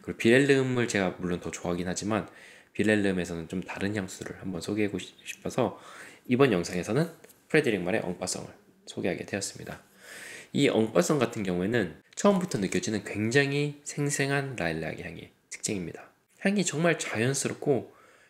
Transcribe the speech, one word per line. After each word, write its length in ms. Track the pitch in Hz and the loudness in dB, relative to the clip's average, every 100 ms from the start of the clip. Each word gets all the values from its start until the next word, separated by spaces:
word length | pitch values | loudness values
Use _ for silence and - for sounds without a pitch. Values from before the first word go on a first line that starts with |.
그리고 180 | - - | -10 2
비렐름을 720 | 113 131 139 135 131 123 113 | 6 6 6 4 2 0 2
제가 280 | 104 92 - | 2 0 0
물론 220 | 90 87 | -2 -4
더 100 | 85 | -6
좋아하긴 360 | - 90 87 90 | -6 -4 -2 -2
하지만, 420 | 87 98 107 80 - - - - | -4 -2 -2 -4 -12 -20 -20 -8
비렐름에서는 760 | - 104 104 98 92 85 82 80 | 0 4 4 4 0 -2 -6 -6
좀 140 | 92 | -6
다른 320 | - - 98 | -6 -4 -4
향수를 460 | 107 92 - - - | -2 -6 -8 -12 -10
한번 200 | 95 85 | -8 -6
소개하고 380 | - 107 101 92 | -2 0 0 -2
싶-, 160 | - - | -8 -14
싶어서 540 | - - - - 117 - - - - - - | -16 -10 -4 0 0 -2 -14 -18 -18 -10 0
이번 260 | 123 139 | 4 6
영상에서는 560 | 90 85 90 85 123 170 - - - - | 4 0 -2 0 0 -2 -6 -20 -20 0
프레드릭 340 | 156 143 101 | 2 4 0
말의 180 | 87 107 | 0 0
엉파성을 460 | - 90 92 - - - _ _ - | -2 -4 -4 -6 -8 -16 _ _ -14
소개하게 400 | - 104 - - | -6 -4 -4 -6
되었습니다. 560 | 101 - - - - - - - - - - - | -6 -6 -10 -14 -14 -18 -20 -20 -16 -16 -16 -4
이 160 | - 135 | 2 4
엉파성 500 | 110 110 165 175 151 | 4 4 4 4 4
같은 240 | 117 113 | 2 0
경우에는 580 | 92 90 98 120 87 78 _ | -2 0 2 0 0 -6 _
처음부터 440 | - 147 98 180 113 | 0 2 4 0 -2
느껴지는 460 | 92 - - 107 | 0 0 0 -2
굉장히 760 | - 101 110 143 139 143 147 143 | -4 -2 2 2 2 0 -2 -4
생생한 720 | - - 143 143 139 139 139 110 | -8 -4 -2 0 0 0 -2 -2
라일락의 480 | 82 80 80 80 | -2 -2 -4 -8
향이 240 | 85 82 - _ - | -10 -12 -16 _ -18
특징입니다. 600 | - - 101 82 - - _ _ - | -8 -4 -4 -6 -10 -16 _ _ -2
향이 240 | 196 202 | 0 2
정말 340 | 175 143 170 160 | 0 2 2 2
자연스럽고 920 | - 110 123 139 - - 147 120 - - - - | -2 0 0 0 -2 -2 0 0 0 -14 -20 -20